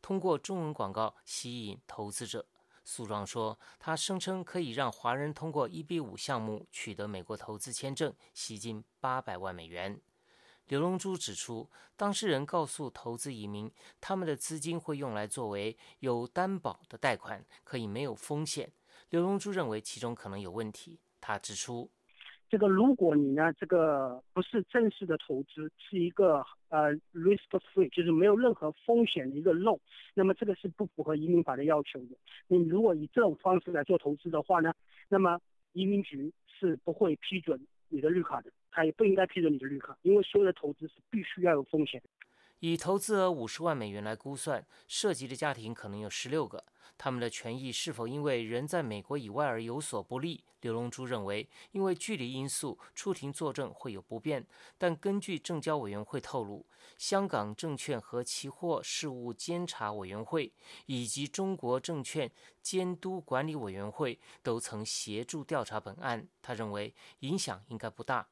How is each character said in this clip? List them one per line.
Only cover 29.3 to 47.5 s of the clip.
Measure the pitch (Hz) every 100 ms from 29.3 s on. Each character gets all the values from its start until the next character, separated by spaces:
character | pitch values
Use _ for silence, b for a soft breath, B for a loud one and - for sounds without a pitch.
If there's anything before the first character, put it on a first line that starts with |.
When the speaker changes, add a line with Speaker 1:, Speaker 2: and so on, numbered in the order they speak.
| 139
Speaker 2:
一 |
个 | 175
loan， | 165 202 185 _ B B
那 | -
么 | 190
这 | 190 214
个 |
是 | 185 196
不 | - 196 -
符 |
合 | 151
移 | 151 160
民 | 175
法 | 160
的 | 131
要 | 143 151
求 | 143 135 123
的。 | 131 _ B _
你 | 180 165
如 | 180
果 | 226
以 | 160 151
这 | -
种 | 220 147
方 | 185 185
式 | -
来 | 170
做 | 143 175
投 | 143 147
资 | 175
的 | 156
话 | - 175
呢， | 160 - b b b
那 | 196
么 | 185 175 _ _ _
移 | 180
民 | 190 202
局 | - 139 143 - _ -
是 | 185 151
不 | -
会 | 160 190 147
批 | - 190
准 | 165 135 - _ _
你 | 151
的 | 151
绿 | 180
卡 | 165 135
的， | - _ _
他 | -
也 | 160
不 | 156
应 | 220
该 | 190
批 | 185 -
准 | 160
你 | 143
的 | 131
绿 | 139
卡， | - -
因 | 175 202
为 |
所 | 190 202
有 |
的 | 196
投 | - 147
资 | 147 160
是 | _ _
必 | 226
须 | 175 -
要 | 180
有 | 151
风 | 131 156 143
险。 | 123 - _ b b b b
Speaker 1:
以 | 165 165
投 | 165 196
资 | - 208
额 | 185
五 | 160 113
十 | -
万 | 170 147
美 | 107
元 | 101
来 | 104 110
估 | 139
算， | 139 - 131 - b b
涉 | - 214
及 | 143 131
的 | 127
家 | 151
庭 | 127 110
可 | 117 107
能 | 101
有 | 107
十 | - 127
六 | 151 123
个， | 98 - b b _
他 | 139
们 | 127
的 | 120
权 | - 117